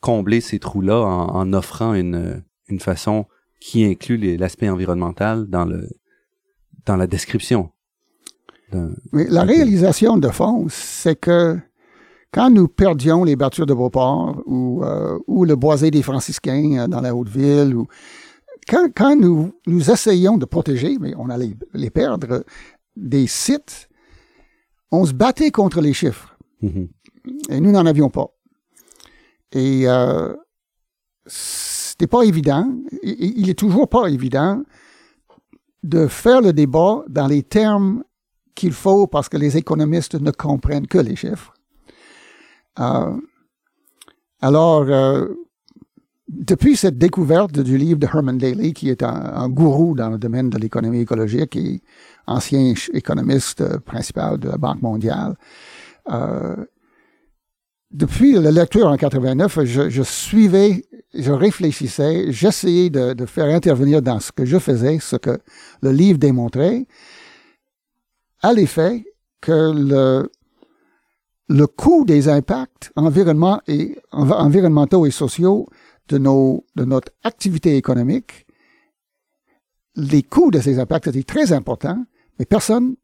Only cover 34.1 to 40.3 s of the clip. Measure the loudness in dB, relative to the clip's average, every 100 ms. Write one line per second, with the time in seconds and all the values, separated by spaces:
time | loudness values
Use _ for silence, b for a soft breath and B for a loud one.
34.1 | -2 -2 0 0 -2 -8 b b b b
35.1 | b _ _ _ _ _ _ -2 0 0
36.1 | 0 2 4 4 4 2 4 2 0 -4
37.1 | -4 0 0 0 0 2 2 0 -2 -8
38.1 | _ _ _ _ -4 -4 -2 2 4 4
39.1 | 0 -4 -2 0 0 -2 -2 0 0 -2
40.1 | -4 -4